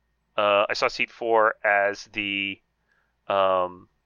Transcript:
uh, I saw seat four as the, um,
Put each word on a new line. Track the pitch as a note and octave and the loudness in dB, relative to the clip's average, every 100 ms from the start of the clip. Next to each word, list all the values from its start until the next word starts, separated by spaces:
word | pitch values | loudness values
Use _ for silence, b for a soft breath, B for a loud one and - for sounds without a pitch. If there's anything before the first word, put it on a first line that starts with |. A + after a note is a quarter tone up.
| _ _ _ | _ _ _
uh, | - G#2 G2+ - | -2 2 2 2
I | |
saw | G#2+ B2+ | 0 -2
seat | - A#2+ | -2 -8
four | - A#2 A2+ G#2+ - | -6 0 2 2 0
as | G#2+ G2+ G2+ G2+ - | 0 2 0 -4 -10
the, | A2 G2+ G2 G2 F#2+ _ _ _ _ _ _ - | -8 -6 -4 -6 -10 _ _ _ _ _ _ -4
um, | G2 F#2+ F#2 F2+ F2+ - _ | 0 2 2 -2 -8 -20 _